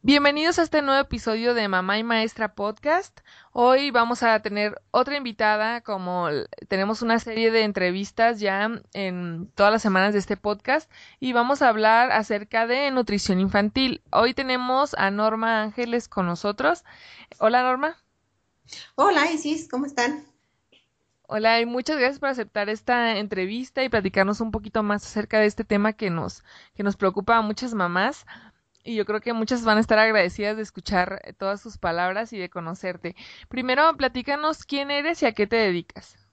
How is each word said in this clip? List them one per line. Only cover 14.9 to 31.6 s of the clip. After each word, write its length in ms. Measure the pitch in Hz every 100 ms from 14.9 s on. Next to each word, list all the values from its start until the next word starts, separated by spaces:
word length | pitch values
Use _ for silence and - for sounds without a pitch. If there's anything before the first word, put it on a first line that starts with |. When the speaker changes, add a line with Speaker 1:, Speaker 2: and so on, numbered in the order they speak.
Speaker 1:
a 160 | - 196
Norma 540 | 202 220 220 226 226
Ángeles 440 | 214 214 240 240 -
con 200 | - 175
nosotros. 560 | 170 202 202 285 339 - - - - - -
Hola, 240 | 220 247
Norma. 340 | 254 254 302 330 _ _ _ _ _ _ _ - -
Speaker 2:
Hola, 380 | - 381 320 311
Isis, 360 | 311 294 311 -
¿cómo 200 | 254 285
están? 360 | - 240 - - _ _ _ _ _ _ _ _ _
Speaker 1:
Hola, 360 | - 214 220 233
y 40 |
muchas 320 | 233 247 254 302
gracias 220 | 254 277
por 100 | 277
aceptar 400 | 254 208 214 202
esta 480 | 220 - 240 233 214
entrevista 640 | 208 190 185 226 254 -
y 60 | 262
platicarnos 500 | 226 196 196 196 208
un 120 | 226
poquito 320 | 208 208 226
más 200 | 208 208
acerca 360 | - 214 202 220
de 80 | 208
este 160 | -
tema 300 | 220 208 214
que 180 | 214 202
nos, 320 | 165 180 - _ - -
que 80 | -
nos 120 | 202
preocupa 420 | 190 190 190 196 233
a 40 |
muchas 320 | 214 214 247
mamás. 540 | 220 175 175 226 294 - - - _ _ _ -
Y 60 |
yo 120 | 220
creo 140 | 202 214
que 140 | 233
muchas 300 | 233 220 247
van 160 | 220 214
a 20 |
estar 160 | 226 214
agradecidas 600 | 220 214 180 190 208 220
de 40 |
escuchar, 580 | 214 - - 190 185 190
eh, 100 | -
todas 260 | - 196
sus 200 | 202